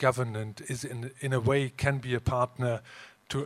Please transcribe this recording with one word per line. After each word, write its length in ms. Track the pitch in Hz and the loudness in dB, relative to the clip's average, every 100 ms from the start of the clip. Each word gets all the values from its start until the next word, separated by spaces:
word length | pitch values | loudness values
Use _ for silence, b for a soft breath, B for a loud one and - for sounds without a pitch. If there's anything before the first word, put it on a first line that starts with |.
| 131 | 2
government 540 | 127 117 107 107 101 - | 2 -2 -2 -6 -8 -8
is 100 | 123 | -6
in, 280 | 143 123 123 - 135 | -6 -8 -10 -6 -2
in 80 | |
a 100 | 131 117 | 2 4
way 120 | 139 131 - 139 | 2 2 0 2
can 140 | 139 127 | 2 0
be 60 | 120 | 0
a 80 | - 127 | 2 2
partner 360 | 123 - 123 113 B B B B - | 0 0 -2 -2 B B B B -6
to 80 | 139 | -6